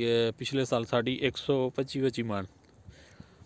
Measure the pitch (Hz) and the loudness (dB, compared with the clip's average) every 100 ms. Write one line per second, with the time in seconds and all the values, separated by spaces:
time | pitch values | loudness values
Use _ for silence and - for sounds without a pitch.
0 | 117 117 113 110 127 135 127 123 113 123 | 2 4 2 -2 -2 0 2 0 2 0
1 | 117 131 135 - - 139 127 - 135 139 | 0 0 0 -2 0 0 2 -2 -4 0
2 | 131 120 117 101 98 - - - - - | -2 0 -2 -2 -4 -12 -20 -20 -20 -20
3 | - - - - | -20 -20 -20 -20